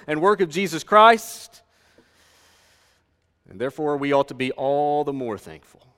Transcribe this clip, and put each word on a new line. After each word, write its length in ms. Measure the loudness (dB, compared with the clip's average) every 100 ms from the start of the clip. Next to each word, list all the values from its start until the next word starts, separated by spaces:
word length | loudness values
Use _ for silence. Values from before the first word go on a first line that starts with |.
| -6
and 160 | 0
work 180 | 2 2
of 80 | 0
Jesus 360 | -2 -4 -4
Christ. 800 | 2 6 8 6 0 -16 -20 -20 _ _ _ _ _ _ _ _ _ _ _ _ _ _ _ _ _ _ _
And 100 | -8
therefore, 360 | -8 -4 -4 -2
we 160 | 0
ought 160 | 0 0
to 60 |
be 160 | -4 -6
all 520 | -4 -2 0 0 -2
the 80 | -4
more 260 | -6 -6 -8
thankful. 420 | -12 -20 _ _ _